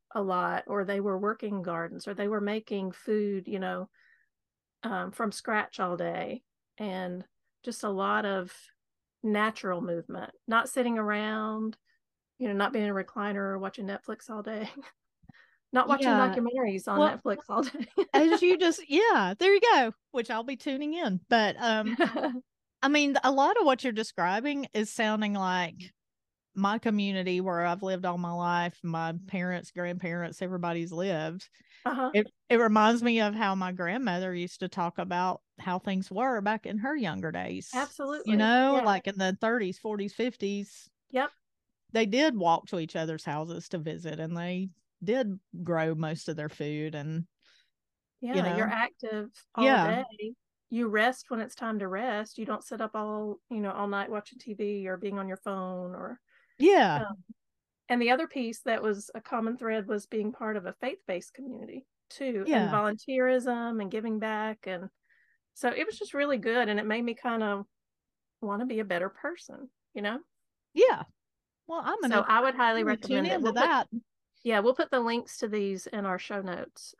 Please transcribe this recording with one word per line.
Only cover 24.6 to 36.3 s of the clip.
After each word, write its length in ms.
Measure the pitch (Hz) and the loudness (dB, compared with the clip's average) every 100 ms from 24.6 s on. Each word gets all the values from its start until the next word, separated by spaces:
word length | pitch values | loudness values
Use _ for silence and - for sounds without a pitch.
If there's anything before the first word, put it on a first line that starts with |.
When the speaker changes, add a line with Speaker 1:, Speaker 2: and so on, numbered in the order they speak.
| 254 | -2
Speaker 2:
is 180 | 214 214 | -2 -2
sounding 420 | - 220 214 208 202 | 0 0 0 0 0
like 580 | 185 185 170 - 180 _ _ _ _ _ _ 196 | 0 0 -2 -6 -18 _ _ _ _ _ _ 0
my 240 | 196 220 | 0 2
community 600 | 233 208 202 190 185 180 | 0 0 0 0 0 0
where 240 | 185 170 175 | 0 0 0
I've 180 | 175 | 0
lived 220 | 190 185 180 | -2 -2 -2
all 120 | 175 | -2
my 140 | 175 | -4
life, 460 | 175 175 175 175 - | -2 0 0 0 -4
my 320 | 170 165 165 170 190 | -6 -4 -4 -6 -6
parents, 440 | 190 180 175 - | -4 -2 -4 -6
grandparents, 680 | 180 175 180 180 170 170 170 | -6 -6 -4 -4 -4 -6 -6
everybody's 500 | 185 180 175 170 170 | -6 -4 -2 -2 -4
lived. 560 | 165 190 165 160 180 - _ _ - - | -4 -2 -2 -4 -8 -14 _ _ -8 -4
Speaker 1:
Uh-huh. 280 | 262 254 | -2 0
Speaker 2:
It, 140 | 208 214 _ - | 2 0 _ 2
it 80 | 233 | 4
reminds 440 | 233 214 214 233 | 6 6 6 6
me 180 | 233 233 | 4 4
of 140 | 208 214 | 2 2
how 200 | 208 190 | 0 0
my 160 | 185 | -2
grandmother 640 | 180 175 226 247 175 185 180 | -2 -2 0 0 0 -2 -2
used 260 | 175 - | -6 -6
to 80 | 185 | -6
talk 280 | - 175 - | -2 -2 -2
about 420 | 190 175 185 180 _ - | -2 0 0 -2 _ -10
how 200 | - 180 | -4 -4
things 320 | - 190 190 | -2 -2 -2
were 300 | 190 262 | 0 0